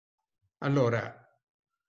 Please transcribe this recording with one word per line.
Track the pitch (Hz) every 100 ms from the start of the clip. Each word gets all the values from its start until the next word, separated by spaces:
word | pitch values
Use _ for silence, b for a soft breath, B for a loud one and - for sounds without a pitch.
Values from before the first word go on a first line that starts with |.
| _ _ _ _ _ -
Allora, | 143 143 120 117 113 - _ _ _ _ _ _